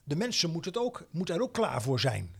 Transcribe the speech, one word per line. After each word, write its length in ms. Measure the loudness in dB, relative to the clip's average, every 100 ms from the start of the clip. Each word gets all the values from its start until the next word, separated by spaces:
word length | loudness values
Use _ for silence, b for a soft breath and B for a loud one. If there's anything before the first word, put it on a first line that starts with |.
de 120 | -2 0
mensen 340 | 2 2 0
moeten 220 | -2 -2
het 80 | 0
ook, 260 | -2 -2 -6
moeten 240 | -4 0
er 80 | 0
ook 100 | 0
klaar 300 | 2 2 2
voor 180 | 2 2
zijn, 340 | 2 0 -4